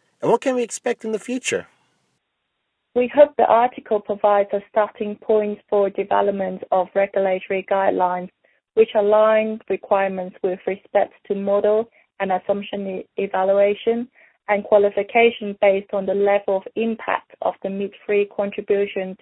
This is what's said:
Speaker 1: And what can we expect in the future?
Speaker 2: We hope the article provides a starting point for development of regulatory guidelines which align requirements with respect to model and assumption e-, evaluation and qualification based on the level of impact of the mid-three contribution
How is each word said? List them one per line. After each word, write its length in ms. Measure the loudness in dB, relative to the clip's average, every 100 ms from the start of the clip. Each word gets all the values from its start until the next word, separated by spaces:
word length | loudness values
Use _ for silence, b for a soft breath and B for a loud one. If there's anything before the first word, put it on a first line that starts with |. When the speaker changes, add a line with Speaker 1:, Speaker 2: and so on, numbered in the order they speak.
| _ -6
Speaker 1:
And 80 | 0
what 120 | 0
can 140 | 0 -2
we 80 |
expect 420 | -4 -6 -6 -6 -6
in 60 |
the 80 | -8
future? 480 | -6 -8 -4 -6 -6 _ _ _ _ _ _ _ _ _ _ _ _ -2
Speaker 2:
We 160 | 0
hope 220 | 4 4 4
the 80 | 2
article 540 | 4 2 -2 -4 -4
provides 500 | -4 -2 2 2 0
a 80 | -4 -4
starting 460 | -2 -2 -4 -8 -8
point 440 | 0 0 0 -6 -4
for 200 | 0 0
development 720 | -2 -2 0 0 -2 -4 -8 -2
of 160 | -2 0 -2
regulatory 720 | -2 0 -2 -2 -4 -6 -2
guidelines 600 | 0 0 2 0 -2 -8 _ _ _ _
which 160 | 0 2 4
align 640 | 4 4 6 4 0 -6 -6
requirements 640 | -6 0 0 0 -4 -10 -6
with 160 | -6 -4 -6
respect 460 | -8 _ -2 -2 _ -8
to 80 | -4
model 540 | 0 0 2 0 -2 b b -8
and 120 | -4
assumption 560 | -4 -2 -4 -4 -8 -8
e-, 200 | -8 -10 -8
evaluation 920 | -4 -2 2 4 2 2 -2 -2 -4 b b b -4
and 140 | -2
qualification 920 | 2 4 4 0 0 4 4 2 -8 0
based 320 | 2 2 -2
on 120 | -6 -2
the 80 |
level 440 | 0 2 2 0 -4
of 60 | -4 -4
impact 560 | -4 -4 -4 -4 -6 -6
of 120 | -6 -6
the 60 | -8
mid-three 580 | -6 -8 -10 -2 0 0 -4
contribution 800 | -6 -6 -2 0 0 -4 -8 -8